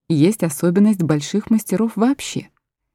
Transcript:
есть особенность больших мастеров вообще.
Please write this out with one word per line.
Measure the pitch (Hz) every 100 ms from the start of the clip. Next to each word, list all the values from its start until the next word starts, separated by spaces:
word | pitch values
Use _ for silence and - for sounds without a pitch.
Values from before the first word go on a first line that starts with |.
| -
есть | 160 165 220
особенность | 170 - 175 180 214 196
больших | 156 151 147 202 -
мастеров | 220 - 185 226 196
вообще. | 233 285 - - - _ _ _ _